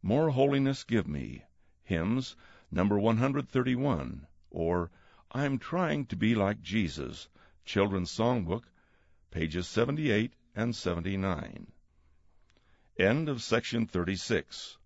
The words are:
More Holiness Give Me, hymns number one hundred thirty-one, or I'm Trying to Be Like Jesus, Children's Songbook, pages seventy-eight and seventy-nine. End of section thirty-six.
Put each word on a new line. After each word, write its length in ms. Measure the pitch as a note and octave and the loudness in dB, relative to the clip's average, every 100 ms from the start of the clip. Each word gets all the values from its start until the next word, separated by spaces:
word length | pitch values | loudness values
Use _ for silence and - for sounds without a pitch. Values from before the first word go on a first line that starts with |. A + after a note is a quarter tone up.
More 280 | F2+ D3 D#3+ | 2 2 2
Holiness 560 | C3 C#3 C#3 C3+ C3+ - | 4 4 4 2 0 0
Give 220 | A2+ F#2 | 0 0
Me, 360 | D2 A#1 A#1 - _ _ _ | -4 -8 -12 -18 _ _ _
hymns 540 | - F2 E2+ B2 C3 - - - _ | -2 0 2 -2 -4 -12 -20 -20 _
number 260 | - G2 G#2 | 0 2 4
one 200 | G#2+ A2+ | 4 2
hundred 320 | C3 C#3 B2+ | 2 0 -2
thirty-one, 800 | C3 B2+ B2 C#3+ F#2 C2 - - - _ | 0 0 0 0 -2 -4 -10 -14 -20 _
or 420 | E2+ E2 F2 F2 - - - _ | -4 0 0 0 -8 -20 -20 _
I'm 300 | B2+ C#3+ C3+ | -4 -2 -2
Trying 460 | - E3+ F3 D3 C3+ | -4 -2 0 -2 -4
to 100 | G2 | 0
Be 200 | G#2+ A2+ | 2 4
Like 260 | G2 G#2 | 2 0
Jesus, 680 | D#2+ G#2 F2+ C#2+ C2 - - _ - _ - | -4 -2 -2 -4 -8 -10 -18 _ -20 _ -4
Children's 460 | G2+ G2+ G2 F2 | 2 2 2 -2
Songbook, 520 | - A2+ B2 E2 G2+ - _ _ _ _ _ _ | 0 0 2 -2 -4 -6 _ _ _ _ _ _
pages 380 | E2 E2 E2 F2+ | -4 -2 -2 -2
seventy-eight 640 | - A#2+ D3 D3+ G#2+ G#2+ _ _ - | 0 0 0 2 2 0 _ _ -4
and 180 | A#2 | -4
seventy-nine. 920 | A2 F2+ E2+ E2+ G2 F#2+ F2+ - - - - _ _ _ _ _ _ _ _ _ _ _ - | -2 -2 -2 -2 -2 -2 -2 -6 -14 -18 -20 _ _ _ _ _ _ _ _ _ _ _ 2
End 300 | F#2 C3+ D#3 | 2 4 0
of 160 | C3 | -4
section 440 | - A2+ - A#2 A2+ | 0 0 0 -2 0
thirty-six. 880 | F2+ F2 F#2+ - G#2+ - - - - | 0 0 -2 0 -2 -2 -14 -14 -18